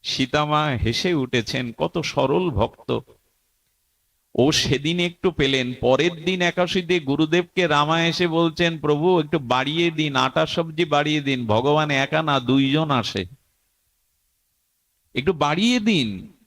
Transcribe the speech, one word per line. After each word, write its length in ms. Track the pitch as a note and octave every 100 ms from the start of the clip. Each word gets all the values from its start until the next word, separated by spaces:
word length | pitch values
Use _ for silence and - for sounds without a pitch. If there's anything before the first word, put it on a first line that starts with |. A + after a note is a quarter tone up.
সীতা 420 | - - B2+ D3+ D3+
মা 220 | D3+ D3+
হেসে 460 | B2 A2+ A#2 F#3
উঠেছেন, 600 | E3 B2+ B2 A2 B2+ B2 -
কত 200 | D#3+ -
সরল 520 | - - C3+ D#3+ F3+
ভক্ত। 500 | G#2 A#2 - - A#2+ - - _ _ _ _ _ _ _ _ _ _ _ -
ও 160 | C3
সেদিন 480 | - - C3+ D3 E3+
একটু 320 | F3 F3 F#3+
পেলেন, 420 | D#3 C3+ C3+ B2 B2+
পরের 440 | A#2+ C3 E3+ E3 D#3+
দিন 160 | F#3
একাদশীতে 580 | F3 E3 F3+ F#3+ E3+ F3+
গুরুদেবকে 680 | C#3 C#3+ D#3 F3 F3+ - E3+
রামা 380 | D3 D3 E3 E3
এসে 220 | D#3+ F3
বলছেন, 520 | D#3+ E3+ D#3 E3+ E3
"প্রভু, 400 | D3 D3 E3+ F3+
একটু 200 | D3 E3+
বাড়িয়ে 520 | A#2+ B2+ C3+ E3 E3+
দিন, 240 | D#3 D3+ C3+
আটা 300 | C3 D#3+ D#3
সবজি 400 | - E3 D#3 E3+
বাড়িয়ে 360 | D3 D3 D3+
দিন, 240 | C#3 C3 A#2
ভগবান 460 | G#2+ C3+ D3+ D3+
একা 320 | C#3 C#3 D#3
না, 160 | D#3 C#3
দুইজন 520 | A#2+ C3+ C3+ D3 D#3
আসে, 340 | C3 G#2+ G2+ F2 - _ _ _ _ _ _ _ _ _ _ _ _ _ _ _ _ _ -
একটু 180 | C#3+
বাড়িয়ে 460 | E3 D3 D#3+ A3+ B3
দিন।" 540 | G#3+ F#3+ A#2 F#2+ - _